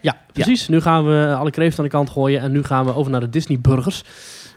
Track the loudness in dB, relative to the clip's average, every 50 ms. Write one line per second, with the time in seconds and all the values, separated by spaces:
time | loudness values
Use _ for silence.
0 | -4 -4 -4 -4 _ _ -4 -2 0 2 0 0 0 0 0 2 4 4 2 2
1 | 4 2 2 2 2 2 0 0 -2 -2 -2 0 0 0 0 0 -2 -2 0 -2
2 | -2 -2 -2 -2 0 0 0 0 0 0 -2 -2 0 0 0 0 0 0 0 -2
3 | -2 -2 -2 -2 -2 -2 -2 -4 -2 -2 -2 0 2 2 2 2 0 -2 -4 -6
4 | -10 -16 -20 -20 -20 -20 -20 -20 -20 -20 -10